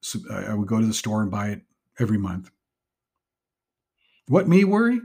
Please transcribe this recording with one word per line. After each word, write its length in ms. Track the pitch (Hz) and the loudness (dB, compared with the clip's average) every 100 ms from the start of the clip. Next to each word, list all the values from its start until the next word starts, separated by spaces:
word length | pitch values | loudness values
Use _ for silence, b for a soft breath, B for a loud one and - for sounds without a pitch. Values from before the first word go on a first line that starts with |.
So 200 | - 110 - | -10 -12 -10
I, 140 | 98 | -10
I 100 | 98 | -6
would 140 | 104 101 | -6 -2
go 120 | 110 | 0
to 60 | 110 | 0
the 80 | |
store 280 | 107 - 107 | -2 -4 -2
and 80 | 104 | -2
buy 180 | 104 104 | -4 -6
it 140 | 101 _ _ _ - | -8 _ _ _ -6
every 200 | 117 107 | -2 -2
month. 320 | 95 90 92 _ _ _ _ _ _ _ _ _ _ _ _ _ _ _ _ _ - | -2 -8 -12 _ _ _ _ _ _ _ _ _ _ _ _ _ _ _ _ _ 0
What 200 | 143 185 | 2 6
me 160 | 175 | 4
worry? 360 | 196 208 233 247 | 6 4 2 0